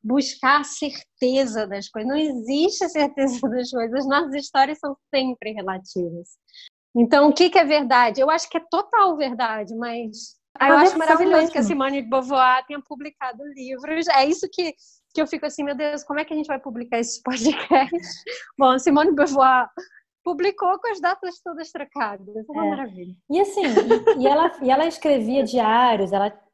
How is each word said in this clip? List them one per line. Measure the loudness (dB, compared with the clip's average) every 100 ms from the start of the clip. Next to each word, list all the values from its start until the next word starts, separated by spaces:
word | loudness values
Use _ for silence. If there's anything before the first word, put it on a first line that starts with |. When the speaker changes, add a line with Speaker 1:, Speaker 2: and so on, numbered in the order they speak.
Speaker 1:
buscar | 0 -2 -2 -2 2 2
a |
certeza | 0 -8 -8 -10 -20 _ 0 2 0 -4 -6
das | -8 -10
coisas. | -8 -4
Não | -2
existe | -2 -4 -4 0 0 0
a | -4
certeza | -2 -2 0 -2 -2
<laughs> | -4
das | -4 -4
coisas. | -6 -4 -4
As | 0
nossas | 0 -2
histórias | -6 -4 0 0 0
são | -10 -10 _
sempre | -2 -2 -6 -10
relativas. | -8 -8 -8 -8 -6 -6 -8 -14 _ _ -20 -20 _ _
Então, | 0 4 6 6
o |
que | 6 4
que | 4
é |
verdade? | 4 2 2 2 2 2
Eu | 2
acho | 0 -2
que | -8
é | -4
total | -4 0 2 2
verdade, | 2 -4 -4 -4 -4 -8
mas | -8 -8 -8 -10 -12 -20 _ _ 0
Speaker 2:
A | 6
Speaker 1:
eu | 8
acho | 6 4
Speaker 2:
versão |
Speaker 1:
maravilhoso | 2 4 6 4
Speaker 2:
mesmo. | 4
Speaker 1:
que | 0
a |
Simone | -2 0 -2 -4
de | -2
Beauvoir | -2 0 2 4 2
tenha | -2 -14
publicado | _ -14 -14 _ -12 -10 -18
livros. | -14 -12 -12 -6 -4 2
É | 4
isso | 4 0 -4
que, | -4 -6 -6 _ _ _
que | -4
eu | -2
fico | -4
assim, | -8 -6
"Meu | -6 -4
Deus, | -4 -6
como | -6 -6
é |
que | -4
a | -6
gente | -4
vai | -6
publicar | -8 -12 -6 -4
esse | -4 -6
<laughs> |
podcast?" | -6 0 0 -2 2 2 2 -4 -10 -16 -14 -14 -14 2
Bom, | 2
a | 4
Simone | 2 4 4
de |
Beauvoir | 2 2 4 4 4 0 -10 -20 _ _ _
publicou | -8 -2 -2 -2 -2 -2
com | -4
as | -4
datas | -4 -4 -8 -12
todas | -14 -14 -12
trocadas. | -12 -12 -8 -8 -8 -14
É | -14 -10
uma | -4
Speaker 2:
É. | -4
Speaker 1:
maravilha. | -4 -10 -12 -16 -18 _
Speaker 2:
E | 0
assim, | 0 -2
e, | 2 2 2 2 4 2
e | 2
ela, | 2 0 -2
e | 0
ela | 2
escrevia | 0 -2 0 0 2 -2
diários, | 0 0 2 4 4 2 0
ela, | 0 -2 -6 _